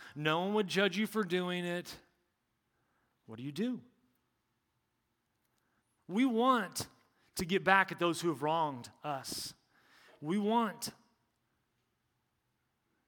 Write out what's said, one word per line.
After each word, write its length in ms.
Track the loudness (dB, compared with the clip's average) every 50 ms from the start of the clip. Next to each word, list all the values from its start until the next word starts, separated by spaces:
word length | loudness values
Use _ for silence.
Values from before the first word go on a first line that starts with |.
| -12 -14 -6
No 260 | -2 2 2 2 2
one 140 | 2 2 0
would 140 | 0 0 0
judge 280 | 2 2 2 2 2
you 100 | 0 -2
for 180 | -2 -2 -2 -2
doing 400 | 0 -2 -2 -2 -2 -4 -4 -4
it. 320 | -4 -4 -6 -8 -10 -16 -18 -20 _ _ _ _ _ _ _ _ _ _ _ _ _ _ _ _ _ _ _ _ _ _ _ _
What 120 | -16 -14 -12
do 40 |
you 100 | -10 -8
do? 280 | -4 -4 -2 -2 -4 -6 -10 -16 _ _ _ _ _ _ _ _ _ _ _ _ _ _ _ _ _ _ _ _ _ _ _ _ _ _ _ _ _ _ _ _ _ _ _ _ _ _ _ _ _ _ _
We 200 | -2 0 2 2
want 600 | 4 4 4 4 4 4 4 2 -2 -6 -8 -10 -10 -14 _ _ _ _ _ _ _ -8
to 80 | -6 -2
get 200 | 0 0 2 4
back 280 | 6 6 6 4 2
at 60 | 0 0
those 220 | 0 0 2 0
who 80 | 0 -2
have 140 | 0 0
wronged 480 | 0 0 2 2 0 0 -2 -6 -12 -16 -16 _
us. 520 | -8 -6 -6 -6 -8 -10 -10 -10 -10 -12 -14 _ _ _ _ _ _ _ -20 -20 -20 -20 -18 -10
We 160 | -6 -2 -2
want 560 | 0 2 2 2 2 2 0 -4 -6 -10 -12 -12 -14 _ _ _ _ _ _ _ _ _ _ _ _ _ _ _ _ _ _ _ _ _ _ _ _ _ _ _ _ _ _ _ _ _ _ _ _ _ _ _ _ _